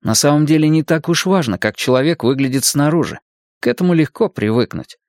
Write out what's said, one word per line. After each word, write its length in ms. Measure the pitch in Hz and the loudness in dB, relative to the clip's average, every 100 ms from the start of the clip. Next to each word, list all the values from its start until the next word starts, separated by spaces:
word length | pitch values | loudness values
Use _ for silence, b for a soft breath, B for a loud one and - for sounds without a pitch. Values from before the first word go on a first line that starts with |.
На 120 | - | -2
самом 320 | 110 147 147 151 | 0 2 2 2
деле 220 | 156 156 | 2 2
не 160 | 156 | 0
так 240 | 151 160 160 | 0 -2 0
уж 180 | 170 185 | -2 0
важно, 320 | 190 127 90 | 0 0 -2
как 200 | 107 - | -4 -4
человек 480 | - 127 143 170 113 | 0 2 2 0 -2
выглядит 400 | 135 135 131 - | 0 -2 0 -2
снаружи. 540 | 143 147 165 107 - _ _ _ _ | 0 0 0 -2 -6 _ _ _ _
К 60 | - | -4
этому 260 | - 180 | 0 2
легко 340 | 165 151 - 220 | 2 0 0 -4
привыкнуть. 680 | - 107 113 120 82 - - | -2 0 0 -2 -6 -12 -20